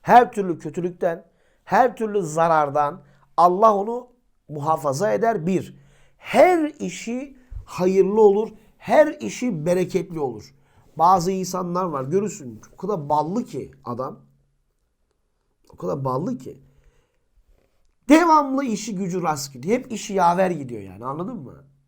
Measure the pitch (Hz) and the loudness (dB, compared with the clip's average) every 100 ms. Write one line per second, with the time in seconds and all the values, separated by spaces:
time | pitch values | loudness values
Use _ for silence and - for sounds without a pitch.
0 | - 233 240 208 190 151 160 160 175 175 | 8 6 6 -2 -4 -6 -8 -6 -8 -4
1 | 185 165 - _ _ _ - 196 247 208 | -4 -4 -12 _ _ _ -2 2 2 0
2 | 220 202 165 156 165 156 147 143 147 180 | -4 -2 -2 0 2 2 2 0 -2 -4
3 | _ _ _ - 175 185 220 202 214 240 | _ _ _ 2 4 6 4 2 -2 -8
4 | 247 _ _ _ _ 147 147 160 151 135 | -10 _ _ _ _ -8 -4 -2 -2 -2
5 | 208 208 226 214 160 180 - - _ _ | -2 0 -2 -2 -2 -2 -4 -18 _ _
6 | _ _ - 220 339 349 302 - 190 175 | _ _ -2 6 6 6 0 -6 -10 -8
7 | 226 247 285 - _ - - - 185 190 | -10 -10 -10 -20 _ -16 -14 -2 2 4
8 | 190 214 214 202 220 - _ _ - 262 | 4 6 6 6 -2 -10 _ _ 2 4
9 | 302 302 214 - 247 170 156 180 180 185 | 4 0 -10 -6 -4 -4 0 0 0 -4
10 | 175 160 135 107 - _ _ _ _ - | -4 -6 -6 -8 -18 _ _ _ _ 2
11 | 165 190 170 190 180 185 180 175 185 143 | 4 4 2 -4 -4 -6 -4 -4 -4 -6
12 | 131 185 208 - 131 107 - - 185 196 | -2 -2 -2 -8 -16 -18 -20 -12 -8 -8
13 | 143 151 151 208 240 143 98 - - 117 | -2 -2 -2 -6 -6 -12 -12 -16 -12 -8
14 | 135 220 _ _ _ _ _ _ _ _ | -10 -12 _ _ _ _ _ _ _ _
15 | _ _ _ _ _ _ _ - 180 160 | _ _ _ _ _ _ _ -10 -8 -6
16 | 135 127 190 247 - - _ _ _ _ | -4 -4 -6 -8 -14 -20 _ _ _ _
17 | _ _ _ _ _ _ _ _ _ _ | _ _ _ _ _ _ _ _ _ _
18 | - 311 339 311 277 262 277 208 233 185 | 4 6 6 4 2 -4 -4 -6 -6 -8
19 | 190 185 165 147 139 127 147 247 254 208 | -6 -4 -4 -4 -8 -10 -4 -4 -4 -12
20 | - 196 170 175 190 165 131 113 95 92 | -6 0 2 2 0 -2 -8 -12 -14 -12
21 | 120 151 190 233 120 71 _ _ | -10 -8 -10 -10 -16 -20 _ _